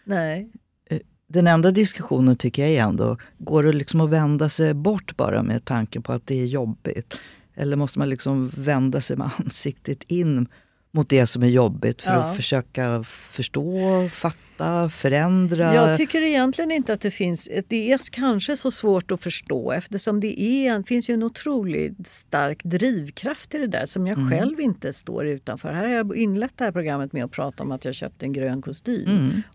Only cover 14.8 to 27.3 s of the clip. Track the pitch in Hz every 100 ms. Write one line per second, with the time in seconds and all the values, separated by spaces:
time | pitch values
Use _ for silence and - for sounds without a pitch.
14.8 | 170 - 139 143 170 185 180 165 165 156
15.8 | 160 156 311 320 311 285 262 269 330 320
16.8 | 247 208 208 - 180 170 - - 190 226
17.8 | 220 262 - - 262 208 - 285 262 -
18.8 | 214 190 180 180 180 - - 139 123 135
19.8 | - 196 226 208 208 - 208 269 262 214
20.8 | 196 247 233 233 226 - 302 277 196 151
21.8 | 151 196 180 - - 147 143 151 170 175
22.8 | 254 214 147 - 233 302 - 302 254 -
23.8 | 135 190 185 214 131 160 240 311 277 -
24.8 | 143 135 - 117 151 139 - 113 151 156
25.8 | 220 240 214 180 220 196 247 - 233 175
26.8 | 156 143 135 147 123